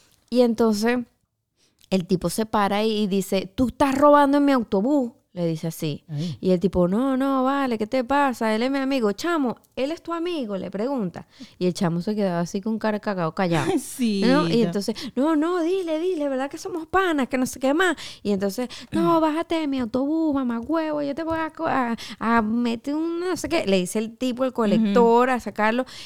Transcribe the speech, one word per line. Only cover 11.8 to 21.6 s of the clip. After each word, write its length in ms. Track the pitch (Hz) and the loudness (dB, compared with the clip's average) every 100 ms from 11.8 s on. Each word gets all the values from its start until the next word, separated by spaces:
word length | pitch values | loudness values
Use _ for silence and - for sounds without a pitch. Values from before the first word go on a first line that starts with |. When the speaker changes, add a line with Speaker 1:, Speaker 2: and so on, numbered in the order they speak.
| 175 170 | 0 0
Speaker 1:
se 120 | 196 | -2
quedaba 240 | 214 196 170 | 0 0 0
así 220 | 170 202 | -2 -4
con 180 | 220 220 | -4 -2
cara 220 | 220 208 | -2 -2
cagado, 340 | 214 185 165 | -4 -2 -4
callado. 320 | - 185 165 208 | -2 0 0 0
Speaker 2:
<laughs> 140 | 339 | -2
Sí, 400 | - - 233 196 | -4 -4 -2 2
Speaker 1:
¿No? 240 | 226 277 - | 4 4 4
Y 120 | 233 | 2
Speaker 2:
ya. 60 | 208 | 2
Speaker 1:
entonces, 280 | 202 196 214 254 - | 0 -4 -6 -6 -2
"No, 180 | 302 | 2
no, 260 | 311 320 359 | 2 2 0
dile, 380 | 320 381 339 311 | 0 -2 -2 -2
dile, 300 | 359 339 285 | -2 -2 -2
¿verdad 200 | 262 285 | -2 -4
que 80 | 330 | -8
somos 300 | 381 349 320 | -10 -8 -2
panas? 400 | 370 370 302 247 | 0 2 0 0
Que 80 | 254 | -2
no 100 | 254 | -4
sé 120 | - | -2
qué 160 | 262 | 0
más." 220 | 302 370 311 - - | 2 2 0 -6 -8
Y 80 | 202 | -2
entonces, 380 | 196 202 196 247 - - | -2 -2 -4 -8 -10 -6
"No, 280 | 330 339 330 | 0 2 4
Speaker 2:
<clears throat> 0 | |
Speaker 1:
bájate 360 | 311 302 339 330 | 2 0 -2 -2
de 100 | 302 | -2
mi 140 | 269 | -2
autobús, 520 | 233 254 277 320 320 | -2 -2 0 0 0
mamá 260 | 277 247 233 | 0 -2 -4
huevo, 420 | 240 320 311 302 | -2 -2 -2 -4
yo 140 | 285 277 | -4 -4
te 80 | |
voy 140 | 320 320 | -4 -4
a 100 | 320 | -4
co-, 160 | 320 | -4